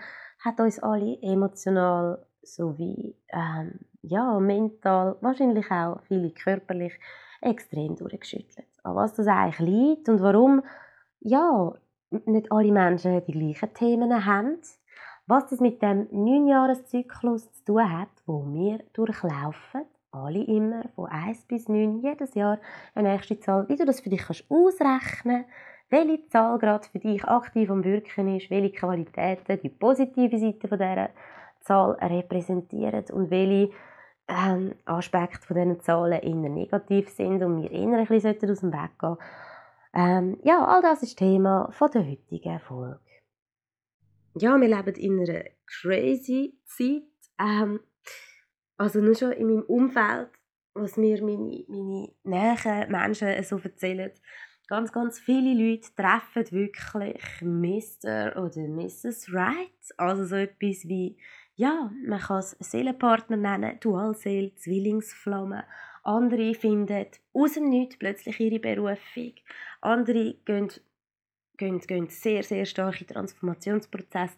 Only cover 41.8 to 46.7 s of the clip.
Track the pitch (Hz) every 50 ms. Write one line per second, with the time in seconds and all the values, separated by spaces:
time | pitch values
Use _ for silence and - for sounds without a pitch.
41.8 | 294 294 - 233 170 139 139 - _ _ 165 165 - 170 170 160 - - 127 127
42.8 | 127 123 139 - _ _ _ _ _ _ _ _ _ _ _ _ _ _ _ _
43.8 | _ _ _ _ _ _ _ _ _ _ - 165 196 240 269 277 247 220 220 196
44.8 | 185 190 - - - 196 196 185 175 170 165 165 - - - _ _ - - -
45.8 | - 175 190 - - 262 269 254 - - 254 262 277 277 - _ _ -